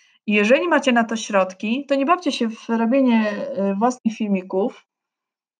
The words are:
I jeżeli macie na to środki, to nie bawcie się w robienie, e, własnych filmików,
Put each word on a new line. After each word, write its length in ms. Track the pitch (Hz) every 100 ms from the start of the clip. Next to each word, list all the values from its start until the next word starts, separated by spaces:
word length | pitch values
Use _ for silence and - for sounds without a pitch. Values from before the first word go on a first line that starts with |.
| _ _ -
I 60 |
jeżeli 360 | 208 208 294 349
macie 240 | 294 262
na 120 | 233
to 120 | 226 226
środki, 680 | - 196 185 - 214 262 277
to 80 |
nie 120 | 277 277
bawcie 260 | 359 311
się 160 | - 226
w 180 | 220 -
robienie, 640 | 226 226 269 254 226 214
e, 440 | 202 190 185 196
własnych 420 | 196 240 247 220 -
filmików, 680 | 208 190 190 185 247 - _ _ _ _ _ _ _